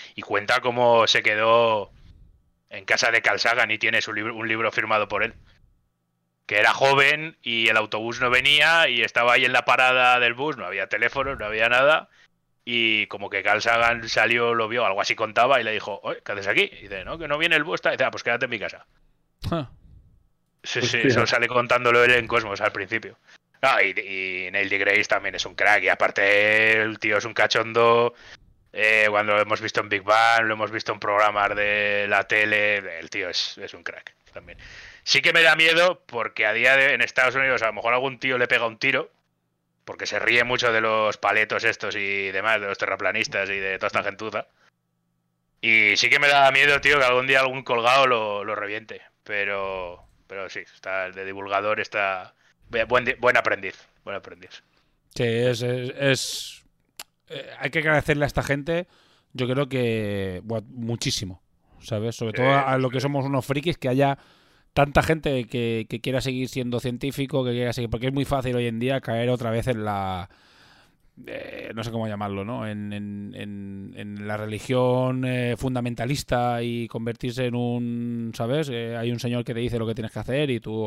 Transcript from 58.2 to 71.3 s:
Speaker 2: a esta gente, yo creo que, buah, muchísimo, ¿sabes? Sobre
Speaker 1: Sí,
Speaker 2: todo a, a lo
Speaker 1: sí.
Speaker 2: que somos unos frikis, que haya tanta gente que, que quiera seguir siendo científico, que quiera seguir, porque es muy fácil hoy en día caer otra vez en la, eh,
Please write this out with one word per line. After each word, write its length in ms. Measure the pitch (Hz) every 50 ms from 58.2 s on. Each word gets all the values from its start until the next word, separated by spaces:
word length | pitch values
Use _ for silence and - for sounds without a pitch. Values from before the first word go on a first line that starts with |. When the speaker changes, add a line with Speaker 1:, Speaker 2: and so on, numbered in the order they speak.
| 143
Speaker 2:
a 20 |
esta 160 | 135 - -
gente, 440 | - - 139 143 139 165 165 170 175 - _ _ _ _ _ _ _ _
yo 160 | - 127 127 120
creo 200 | 127 139 143 127
que, 720 | 131 127 123 117 113 110 107 101 101 98 95 95 92 90 -
buah, 160 | 107 113 107 104 131
muchísimo, 760 | 127 123 113 113 117 113 - 131 - - 101 90 92 - _ _ _ _ _ _ _ -
¿sabes? 340 | - - 113 104 110 117 113
Sobre 180 | - 120 110
Speaker 1:
Sí, 40 | -
Speaker 2:
todo 160 | 123 127 135
a, 200 | 139 139 135 135
a 60 | 131 131
lo 100 | 131 127
Speaker 1:
sí. 60 | 120
Speaker 2:
que 60 | 131
somos 240 | 135 143 143 139 131
unos 200 | 139 139 131 -
frikis, 320 | - 139 147 147 175 156 -
que 100 | - 127
haya 300 | 127 135 139 139 135 - _ _ _ _ _ _ _ _ _ _ -
tanta 280 | 156 143 143 - 160
gente 440 | 113 156 160 156 - 151 135 127 113 -
que, 380 | - 120 117 117 113 113 107 -
que 120 | 123 113
quiera 200 | - 131 131 127
seguir 280 | 110 135 127 127 131 117
siendo 300 | - 135 120 123 120 117
científico, 640 | - 123 123 120 139 139 - 139 139 131 151 135 127
que 60 | 123
quiera 220 | 120 120 123 120
seguir, 180 | 113 127 117 110
porque 160 | 120 113 127
es 60 | 131
muy 120 | 139 139 135
fácil 300 | - 139 135 127 127 123
hoy 120 | 123 120 117
en 100 | 113 113
día 220 | 123 131 135 131
caer 280 | - 123 113 117 120 123
otra 200 | 123 117 120 113
vez 160 | 113 117 104
en 180 | 127 120 110 107
la, 440 | 107 101 98 95 95 92 90 87 - _ _ _ _ _ _ _ _ _ _ _ _ _ _ _ _ _ - -
eh, 460 | -